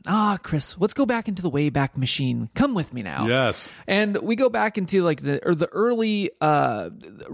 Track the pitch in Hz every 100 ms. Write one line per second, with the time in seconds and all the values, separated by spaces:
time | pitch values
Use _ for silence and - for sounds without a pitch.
0 | - 214 208 196 - 151 - - 202 -
1 | 254 233 220 185 175 143 147 143 139 135
2 | 127 - 131 117 117 - 277 214 147 123
3 | 98 67 110 131 120 - - - - 196
4 | 214 196 196 226 254 220 214 214 180 190
5 | 175 143 139 139 - 165 135 170 233 233
6 | 220 208 190 - 151 147 131 107 85 -
7 | 82 104 -